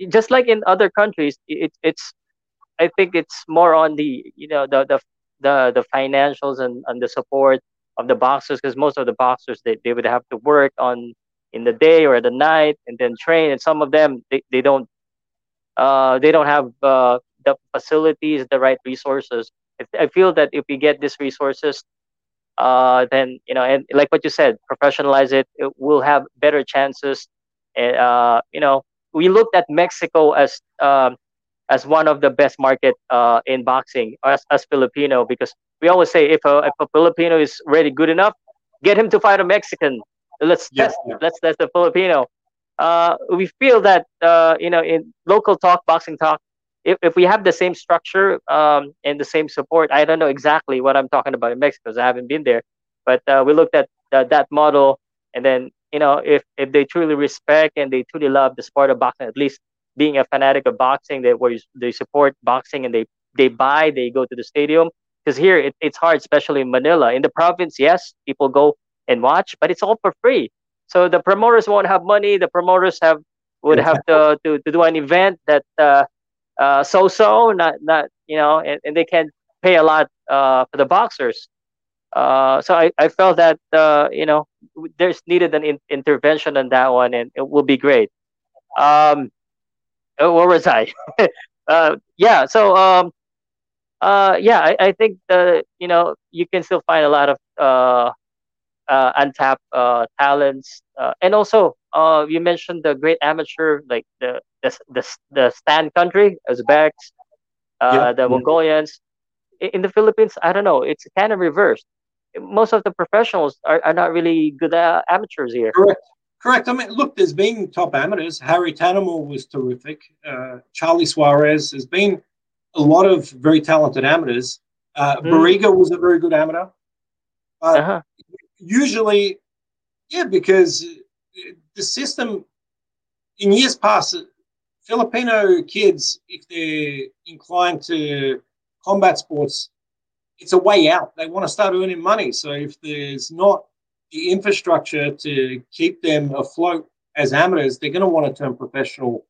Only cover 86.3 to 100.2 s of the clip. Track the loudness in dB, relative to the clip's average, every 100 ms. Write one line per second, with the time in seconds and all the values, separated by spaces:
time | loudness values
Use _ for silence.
86.3 | 0 -2 -4 0 0 2 2 0 -2 -8
87.3 | -8 -2 0 2 0 2 2 2 _ _
88.3 | _ _ _ _ 0 2 4 4 2 -4
89.3 | _ _ _ _ _ _ _ _ -2 2
90.3 | 4 4 2 2 0 -2 -8 -10 -2 -2
91.3 | -2 -20 _ -2 2 2 -2 _ 0 4
92.3 | 4 4 2 4 6 6 4 2 -6 _
93.3 | _ _ _ _ _ _ -4 0 2 2
94.3 | 2 2 4 2 2 0 2 -2 -2 -2
95.3 | 2 2 0 -2 -12 -2 0 0 -4 _
96.3 | -10 -6 -6 -4 -4 -2 0 2 2 0
97.3 | -2 _ -4 0 2 2 0 -2 -6 _
98.3 | _ _ _ _ _ -2 0 0 0 -2
99.3 | -2 -2 -2 _ -2 0 0 -4 -2